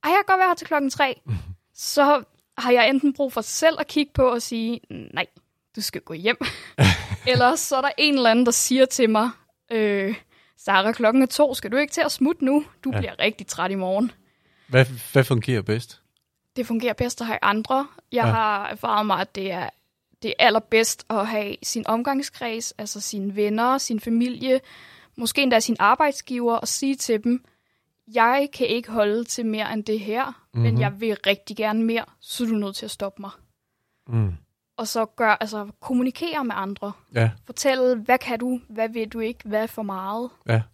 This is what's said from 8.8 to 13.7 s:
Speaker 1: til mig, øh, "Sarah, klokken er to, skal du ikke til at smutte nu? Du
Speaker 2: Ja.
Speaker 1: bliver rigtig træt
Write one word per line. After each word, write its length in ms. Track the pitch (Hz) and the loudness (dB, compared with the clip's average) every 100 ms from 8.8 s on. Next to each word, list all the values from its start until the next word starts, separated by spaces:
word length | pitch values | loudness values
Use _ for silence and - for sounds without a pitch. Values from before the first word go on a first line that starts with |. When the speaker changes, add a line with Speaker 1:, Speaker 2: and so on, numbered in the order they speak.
| 262 | 4
Speaker 1:
til 240 | - 226 | 4 2
mig, 200 | 214 233 - _ _ _ | 4 0 -4 _ _ _
øh, 420 | 226 214 202 190 220 _ _ _ _ | -2 0 0 -2 -6 _ _ _ _
"Sarah, 380 | - 185 202 | 2 4 4
klokken 280 | 233 220 254 | 2 4 6
er 40 | 262 | 4
to, 280 | - 294 | 4 2
skal 180 | 262 196 | 2 -2
du 40 | 247 | 0
ikke 160 | 294 | 0
til 100 | - | 0
at 80 | 302 | -2
smutte 320 | - 269 349 | 2 0 2
nu? 200 | 262 294 294 _ | 2 2 0 _
Du 60 | 262 | -6
Speaker 2:
Ja. 60 | 156 | -4
Speaker 1:
bliver 200 | - - | -4 -2
rigtig 260 | 208 220 196 | -4 -4 -12
træt 240 | - 180 | -6 -4